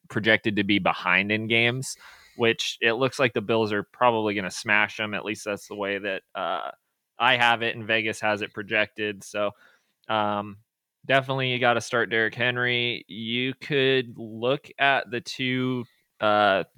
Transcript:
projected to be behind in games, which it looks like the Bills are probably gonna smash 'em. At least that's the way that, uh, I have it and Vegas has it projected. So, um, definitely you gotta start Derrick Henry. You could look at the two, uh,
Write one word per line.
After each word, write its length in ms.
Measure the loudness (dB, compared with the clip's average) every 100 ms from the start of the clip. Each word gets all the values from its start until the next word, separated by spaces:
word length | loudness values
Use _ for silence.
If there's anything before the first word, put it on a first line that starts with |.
| -8
projected 480 | -2 4 4 2 0
to 80 |
be 160 | 2 2
behind 500 | 2 0 2 2 2
in 160 | -2 0
games, 500 | 2 2 0 -6 -12 -18 -20 _ 0
which 400 | 0 2 -4 0
it 140 | 0
looks 260 | 2 0 2
like 140 | 0
the 60 | 0
Bills 320 | 0 0 0
are 120 | -2
probably 500 | -4 2 2 4 0
gonna 160 | -2 -4
smash 480 | -4 0 2 2 -2
'em. 160 | -6
At 100 | -4
least 200 | -6 -6
that's 240 | -6 -8 -8
the 80 | -6
way 220 | -4 -4
that, 240 | -4 -6 -8
uh, 380 | -6 -4 -4 -8 -14 _ _ _ 0
I 160 | 2 4
have 260 | 4 4
it 140 | 0 -4
and 100 | -2
Vegas 320 | 0 0 -2
has 220 | -2 -2
it 100 | -4
projected. 720 | -8 -2 -2 -2 -2 -6 -6
So, 300 | -8 -4 -4 -6 _ _ _ _ -4
um, 480 | 0 0 -2 -6 -12 _ _ _ _ 2
definitely 460 | 2 2 -2 -2
you 60 | 2
gotta 220 | 2 2
start 260 | 0 0 0
Derrick 260 | 0 0
Henry. 720 | 0 -2 0 0 0 -2 -4 -8
You 440 | -10 -6 -4 -4
could 600 | -6 -2 0 2 2 -2 -8
look 540 | -12 -4 -2 -2 -4 0
at 320 | 2 2 -2
the 100 | -6
two, 640 | -8 -4 -2 -2 -2 -4 -8 _ _ -2
uh, 440 | 2 4 4 4 0